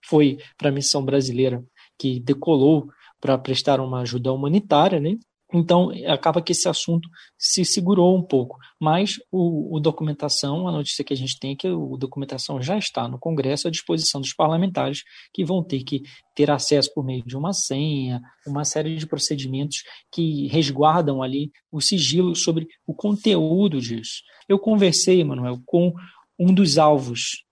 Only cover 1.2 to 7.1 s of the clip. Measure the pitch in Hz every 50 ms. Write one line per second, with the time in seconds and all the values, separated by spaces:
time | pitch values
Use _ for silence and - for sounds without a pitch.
1.2 | 131 131 120 120 131 131 123 123 123 _ _ _ - _ _ _ - 139 127 123
2.2 | 120 123 139 139 - - 160 139 131 143 160 156 139 - - _ _ - _ _
3.2 | - 135 135 127 131 - 131 127 - - 139 135 135 131 127 127 123 117 117 123
4.2 | 120 131 131 131 139 143 156 208 202 - 156 147 156 190 190 160 143 156 202 233
5.2 | - _ _ _ _ _ - 170 165 170 175 175 180 - - - - - 156 139
6.2 | - 165 156 175 165 - 180 - - 185 160 - - - 170 165 165 170